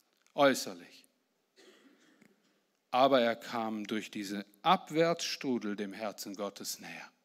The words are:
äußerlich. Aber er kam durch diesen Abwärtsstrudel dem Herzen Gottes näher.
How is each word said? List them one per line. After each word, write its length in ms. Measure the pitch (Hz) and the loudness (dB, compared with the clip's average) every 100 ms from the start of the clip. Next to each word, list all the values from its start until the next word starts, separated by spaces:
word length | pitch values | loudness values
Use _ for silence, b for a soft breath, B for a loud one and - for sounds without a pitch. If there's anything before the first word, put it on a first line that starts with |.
| _ _ _ - | _ _ _ 4
äußerlich. 720 | 143 123 - 90 87 - _ _ _ _ _ _ b b b b b b b b b b b _ _ | 6 4 -2 -10 -16 -20 _ _ _ _ _ _ b b b b b b b b b b b _ _
Aber 300 | 123 135 135 | 4 6 6
er 140 | 117 113 | 4 0
kam 520 | - 120 113 110 101 | -4 -4 -4 -4 -4
durch 240 | 110 95 | -4 -6
diesen 320 | 107 98 101 - _ | -8 -8 -8 -10 _
Abwärtsstrudel 1120 | - 185 - 151 165 165 - - 143 120 104 101 | 2 2 2 0 2 0 -4 -6 -2 -2 -2 -6
dem 180 | 101 | -8
Herzen 420 | 95 110 92 - 98 | -8 -10 -8 -12 -8
Gottes 440 | 101 - 101 - | -8 -8 -10 -10
näher. 320 | 87 82 - _ | -12 -14 -16 _